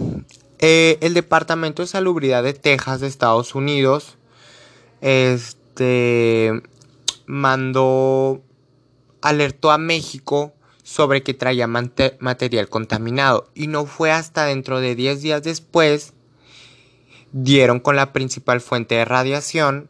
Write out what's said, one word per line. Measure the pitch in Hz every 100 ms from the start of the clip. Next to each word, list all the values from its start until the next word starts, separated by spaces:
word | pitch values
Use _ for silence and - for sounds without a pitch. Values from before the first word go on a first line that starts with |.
| - - - - _ -
Eh, | 160 165 165 160
el | 165
Departamento | 170 165 160 160 165 160 156
de | 180
Salubridad | 196 185 170 135 123
de | 127
Texas | 139 147 135 - 131
de | 135
Estados | - 120 113 123
Unidos, | 139 139 143 131 147 - _ _ _ - - - _ _ -
este, | 135 131 127 123 120 - _ - 127 123 120 120 117 113 110 113 - _ _ _ - - -
mandó, | 139 139 131 131 131 131 131 135 135 135 135 _ _ _ _ _ _ _ -
alertó | 151 147 143 - 156
a | 151
México | 165 165 156 135 - 143 147 _ _ _
sobre | - - 143 139
que | 131
traía | 131 127 123 117
mante-, | 117 123 - 131 -
material | 127 123 127 117 104
contaminado, | 110 110 110 113 131 135 117 - -
y | 151
no | 151 147
fue | - 160
hasta | 160 156 165
dentro | 147 135 127 131
de | 127
diez | 120 135 139
días | 156 147
después | 156 160 _ 170 156 147 - _ _ _ _ - - _ _ _ _ - -
dieron | 135 131 139 123 123
con | 147 139
la | 139
principal | 131 131 - - 123
fuente | - 123 113
de | 117 113
radiación, | 127 131 143 - 165 143 139